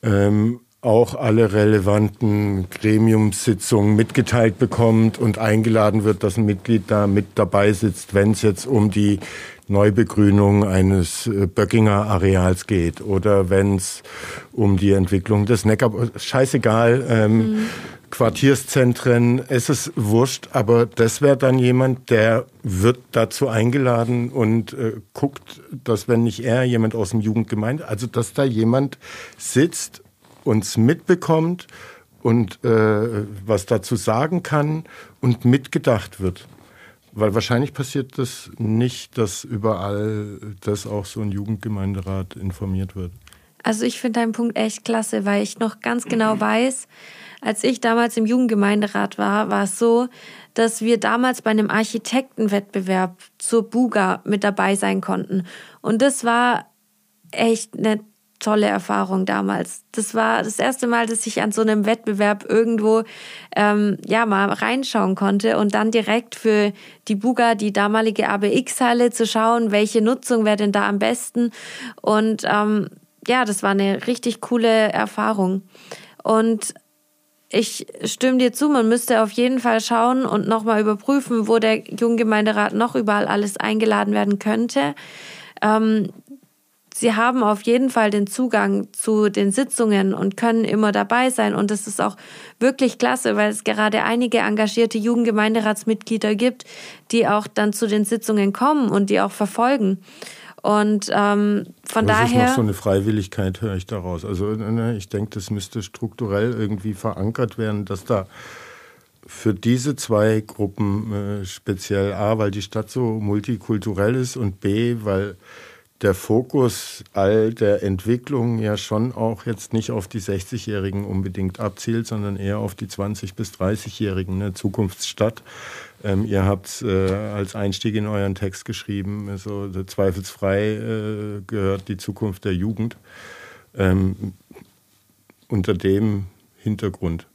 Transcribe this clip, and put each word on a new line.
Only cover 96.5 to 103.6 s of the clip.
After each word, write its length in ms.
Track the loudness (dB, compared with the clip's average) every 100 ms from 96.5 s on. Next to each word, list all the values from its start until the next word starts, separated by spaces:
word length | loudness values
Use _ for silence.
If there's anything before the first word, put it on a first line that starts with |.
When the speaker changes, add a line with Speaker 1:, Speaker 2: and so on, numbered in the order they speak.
| -2 -16 -20 -20 -20 _
Speaker 2:
die 160 | 0 2
auch 180 | 2 -2
dann 260 | -2 -2
zu 140 | 0 -2
den 180 | 0
Sitzungen 480 | 0 -2 0 0 0
kommen 360 | 0 0 2 2
und 220 | 0 2
die 100 | 0
auch 100 | 0
verfolgen. 680 | -2 -4 0 0 2 0 -2 -8 -20 -20 -20 -20 -6
Und, 480 | 0 2 2 0 0
ähm, 520 | 0 2 2 2 0 -4 -16
von 240 | -6 -2 2
Speaker 1:
Aber 140 | 2
es 60 | 4
ist 60 |
Speaker 2:
daher 120 | 4 4
Speaker 1:
noch 80 |
so 60 | 4
eine 120 | 0
Freiwilligkeit, 920 | 0 2 2 2 0 -2 -2 -4 -2